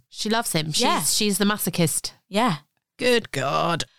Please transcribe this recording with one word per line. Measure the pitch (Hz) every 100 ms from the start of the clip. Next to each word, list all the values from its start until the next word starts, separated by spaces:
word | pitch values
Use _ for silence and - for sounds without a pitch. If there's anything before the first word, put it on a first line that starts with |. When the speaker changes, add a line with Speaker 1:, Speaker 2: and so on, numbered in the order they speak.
| _
Speaker 1:
She | - 214
loves | 226 233
him. | 170 160
She's, | 147
Speaker 2:
Yeah. | 247 233
Speaker 1:
she's | 151 - 208 196
the | 202
masochist. | 208 196 170 165 - - - -
Speaker 2:
Yeah. | 196 247 151 _ _ _ -
Speaker 1:
Good | 247 240 -
God. | 139 135 156 170 165 -